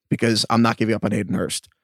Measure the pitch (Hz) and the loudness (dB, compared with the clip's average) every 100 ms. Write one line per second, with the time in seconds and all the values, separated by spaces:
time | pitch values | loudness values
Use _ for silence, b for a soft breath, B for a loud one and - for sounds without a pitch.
0 | - 147 117 107 - 117 113 113 110 104 | -6 0 2 2 2 2 2 2 0 0
1 | - - 95 92 87 - - _ | -2 -2 -2 -4 -4 -6 -10 _